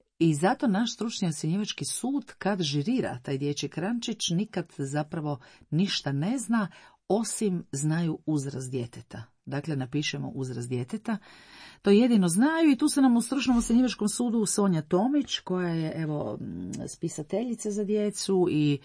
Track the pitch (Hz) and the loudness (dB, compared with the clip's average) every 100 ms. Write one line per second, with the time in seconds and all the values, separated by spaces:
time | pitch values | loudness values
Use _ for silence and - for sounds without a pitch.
0 | _ _ 165 147 185 247 285 190 233 - | _ _ 2 4 2 2 2 2 0 -2
1 | 220 - 180 151 156 185 208 - 139 - | -6 -2 -2 -2 -2 -2 -4 -6 -6 -4
2 | 247 277 - - 185 202 156 147 143 254 | -4 -4 -6 -6 -4 0 0 0 0 0
3 | 170 123 - 135 143 147 156 - 180 240 | -2 -6 -6 -4 -2 -4 -6 -6 -4 -4
4 | 233 208 - 170 208 - - - 139 147 | -6 -6 -2 -2 -2 -4 -8 -6 -4 -2
5 | 151 170 151 143 - - - 151 190 - | -4 -4 -4 -6 -10 -20 -4 0 0 0
6 | - 139 165 269 214 233 190 - - _ | -2 -2 -2 -2 0 0 -2 -6 -20 _
7 | _ 196 226 - 214 175 - 139 151 160 | _ 0 0 -2 -2 -2 -4 -2 0 0
8 | 170 - - 151 135 127 131 131 120 - | 0 -2 -2 -2 -2 -6 -6 -6 -6 -10
9 | - - 113 _ - 139 156 143 127 143 | -16 -16 -16 _ -8 -6 -4 -4 -2 -2
10 | 151 143 135 - 131 123 120 123 120 220 | -4 -4 -8 -6 -6 -6 -4 -4 -4 -6
11 | - 208 - - - - - - - 202 | -4 -6 -6 -20 -20 -20 -20 -4 4 6
12 | 247 233 180 170 269 320 320 262 294 294 | 8 6 4 4 4 6 4 4 4 4
13 | 269 233 233 277 240 240 226 233 254 196 | 6 4 2 -2 2 2 4 4 4 2
14 | 214 - 240 226 208 - 196 170 151 180 | -2 0 0 2 0 2 2 2 2 2
15 | 233 294 - - - 185 180 165 156 - | 2 2 0 -4 -4 -2 0 0 -2 -2
16 | 160 147 113 110 - 85 90 - - - | -4 -2 -4 -6 -8 -8 -8 -8 -10 -8
17 | 185 - 151 196 247 226 214 208 202 208 | -8 -8 -6 -4 -4 -4 -4 -4 0 0
18 | 208 202 - 190 175 151 151 143 | 0 -2 0 2 2 4 2 0